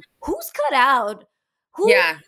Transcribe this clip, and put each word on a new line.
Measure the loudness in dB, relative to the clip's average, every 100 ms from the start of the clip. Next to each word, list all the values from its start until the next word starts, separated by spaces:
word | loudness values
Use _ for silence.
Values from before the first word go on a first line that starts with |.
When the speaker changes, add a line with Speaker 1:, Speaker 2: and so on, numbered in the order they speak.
| -10 _
Speaker 1:
"Who's | -8 -8 -8
cut | -6 -2
out? | 2 2 2 -2 -8 _ _ _ _ _ -2
Who | 2
Speaker 2:
Yeah. | 2 2 -4